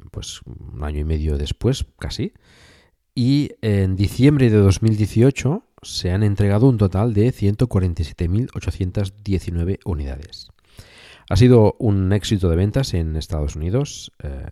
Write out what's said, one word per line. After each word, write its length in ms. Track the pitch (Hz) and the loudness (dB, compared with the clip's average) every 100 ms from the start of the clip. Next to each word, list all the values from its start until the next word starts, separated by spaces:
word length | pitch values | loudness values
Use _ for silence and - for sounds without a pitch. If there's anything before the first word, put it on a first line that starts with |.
| 82 | -16
pues 300 | - - - - | -14 -14 -16 -18
un 360 | - - - | -18 -16 -10
año 180 | 73 73 | -8 -4
y 40 | |
medio 320 | 76 78 76 71 | -2 -2 -2 -2
después, 480 | 73 - 110 131 - - | -4 -2 -2 -2 -6 -10
casi. 340 | - - 175 _ _ _ _ _ _ _ _ | -10 -8 -8 _ _ _ _ _ _ _ _
Y 360 | - 117 143 135 - | -2 2 2 0 -4
en 360 | 110 101 95 95 | 0 2 2 0
diciembre 520 | 101 - 135 147 123 | -2 4 4 6 6
de 80 | 107 | 6
dos 240 | 98 90 | 6 4
mil 160 | 110 104 | 2 0
dieciocho 720 | 104 113 127 - 127 190 - _ | 0 4 2 2 -2 -4 -8 _
se 280 | - - 92 | -14 -6 -2
han 120 | 92 | 0
entregado 440 | 107 98 101 101 135 | 0 2 2 4 4
un 120 | 113 | 4
total 340 | 98 95 117 | 2 0 0
de 200 | 101 117 | 2 0
ciento 340 | - 101 107 127 | 0 -2 0 0
cuarenta 340 | 98 90 85 | 0 0 -2
y 60 | 78 | -6
siete 220 | - 85 | -4 -2
mil 200 | 101 131 | -2 -4
ochocientas 580 | - - - 92 104 98 - | -8 -8 -6 -4 -4 -6 -6
diecinueve 560 | 101 92 - 85 85 98 | -4 -4 -4 -4 -4 -4
unidades. 680 | 104 78 69 67 73 - - _ _ - - - - - - | -6 -6 -6 -10 -14 -20 -20 _ _ -20 -20 -20 -20 -16 -2
Ha 40 | 95 | 4
sido 400 | 123 123 107 - | 6 6 6 2
un 340 | 110 98 92 | -2 0 0
éxito 380 | 101 - 104 92 | 0 0 0 2
de 60 | 82 | 2
ventas 360 | 101 135 135 | 0 0 -2
en 240 | 87 80 78 | -2 -4 -6
Estados 400 | - 78 73 76 | -6 -6 -6 -6
Unidos, 560 | 85 120 143 - - - | -4 -4 -4 -10 -18 -14
eh, 220 | 73 67 - | -14 -12 -14